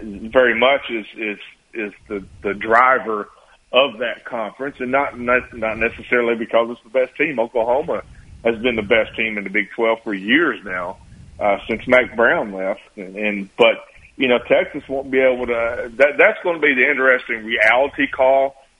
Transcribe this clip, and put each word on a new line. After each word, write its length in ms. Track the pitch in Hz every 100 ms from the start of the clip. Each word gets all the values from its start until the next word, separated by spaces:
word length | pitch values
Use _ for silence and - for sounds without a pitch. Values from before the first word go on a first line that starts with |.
very 540 | 107 98 113 131 123 113
much 240 | 123 139 -
is, 160 | 117 101 117
is, 220 | 110 98 - - _
is 200 | - 104 - -
the, 160 | 101 90 -
the 100 | 104
driver 760 | 98 110 113 127 127 107 107 101 - _ _ _
of 240 | 123 139 110
that 260 | 120 - -
conference, 500 | 120 107 - 139 139
and 140 | 127
not, 260 | 135 139 120
not, 380 | 120 123 120 123
not 220 | 110 110
necessarily 560 | 113 - 110 123 117 117
because 320 | 113 113 117
it's 120 | 120
the 80 | 113
best 260 | 127 123 -
team. 220 | 151 127
Oklahoma 600 | 117 123 113 127 165 107 - - - -
has 140 | 117 113
been 160 | 123 113
the 60 |
best 320 | 104 117 107 -
team 220 | 110 107
in 60 |
the 60 | 98
Big 180 | 104 98
twelve 280 | - 113 113
for 100 | 117
years 460 | 101 98 139 160 104
now, 340 | 98 92 90 - - - - -
uh, 200 | 101 98 -
since 180 | 110 -
Mac 280 | 127 110 113
Brown 360 | 117 165 113
left. 280 | 98 95 104 - -
And, 200 | 92 98
and, 400 | 107 101 98 -
but, 300 | 117 104 - - - -
you 100 | 131
know, 100 | 120
Texas 440 | - 139 190 147 -
won't 220 | 135 139
be 100 | 131
able 260 | 131 123 123
to, 440 | 117 117 120 120 113
that, 220 | 147 139
that's 200 | 185 214
gonna 160 | 185 165
be 160 | 147
the 160 | 131 131
interesting 540 | 135 131 127 - 113
reality 640 | 107 117 110 120 139 - 135
call 480 | - 131 135 135 - _ _